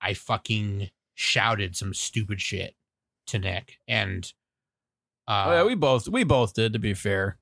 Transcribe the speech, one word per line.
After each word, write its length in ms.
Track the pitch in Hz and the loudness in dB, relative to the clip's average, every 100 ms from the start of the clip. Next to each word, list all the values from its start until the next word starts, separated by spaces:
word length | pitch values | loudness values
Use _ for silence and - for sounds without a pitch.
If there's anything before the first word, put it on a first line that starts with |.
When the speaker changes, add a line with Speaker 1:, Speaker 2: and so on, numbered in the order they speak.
Speaker 1:
I 140 | 95 | -4
fucking 760 | 101 - 113 - 110 104 98 98 _ _ | -4 -2 -4 0 -2 -2 -4 -8 _ _
shouted 640 | - - - 107 110 95 87 | -6 0 2 2 0 -2 -4
some 180 | 98 | -6
stupid 460 | 101 - 117 101 101 | -6 -4 -4 -4 -4
shit 340 | - 95 87 _ _ _ _ _ - | -4 -6 -8 _ _ _ _ _ -6
to 100 | 104 | -4
Nick. 400 | 95 90 - - - | -2 -4 -10 -20 -4
And, 440 | 110 101 95 85 _ _ _ _ _ _ _ _ _ - | -2 -2 -4 -8 _ _ _ _ _ _ _ _ _ -2
uh, 160 | 101 98 | 0 4
Speaker 2:
Oh, 40 | |
yeah, 120 | 170 | 4
we 100 | 202 | 4
both, 340 | 233 147 127 - | 4 4 2 2
we 160 | 240 | 0
both 300 | 185 135 110 | 4 4 4
did, 180 | - 113 | 2 0
to 60 | 110 | 0
be 160 | 107 | -2
fair. 440 | 95 104 98 98 - | -2 0 0 0 -4